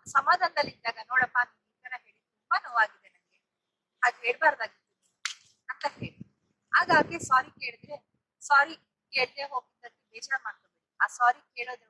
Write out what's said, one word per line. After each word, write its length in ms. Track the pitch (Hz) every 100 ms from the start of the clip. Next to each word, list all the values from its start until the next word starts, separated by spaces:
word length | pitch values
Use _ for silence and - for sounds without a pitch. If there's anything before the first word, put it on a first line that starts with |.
| -
ಸಮಾಧಾನದಲ್ಲಿದ್ದಾಗ, 880 | 269 277 359 349 311 - - 233 226
"ನೋಡಪ್ಪ, 340 | 220 240 254 247
ನೀನ್ 280 | 247 _ _
ಈ 100 | _
ತರ 120 | 247 247
ಹೇಳಿ 160 | _ _
ತುಂಬಾ 500 | _ _ - 381 302
ನೋವಾಗಿದೆ 400 | 240 214 - _
ನಂಗೆ, 280 | _ _ _ _ _ _ _ _ - 247
ಹಾಗೆ 200 | - 233
ಹೇಳ್ಬಾರ್ದಾಗಿತ್ತು" 680 | 240 311 285 220 _ _ _ _ _ - - _ _ -
ಅಂತ 160 | - 285
ಹೇಳಿ. 320 | - - - - _ _ _ _ -
ಆಗ 160 | 359 320
ಆಕೆ 220 | 294 330
ಸಾರಿ 320 | - 254 -
ಕೇಳಿದ್ರೆ, 640 | - 254 233 - 294 _ _ _ _
ಸಾರಿ 340 | - 285 294 320 _ _ _
ಕೇಳದೆ 320 | 277 254 -
ಹೋಗಿದ್ದಕ್ಕೆ 640 | 277 262 - _ 240 _ _
ಬೇಜಾರ್ 320 | 440 - 807
ಮಾಡ್ಕೊಬೇಡಿ. 540 | 220 - _ _ _ -
ಆ 60 | 208
ಸಾರಿ 340 | - 240 247
ಕೇಳೋದ್ರ 460 | _ - 240 247 _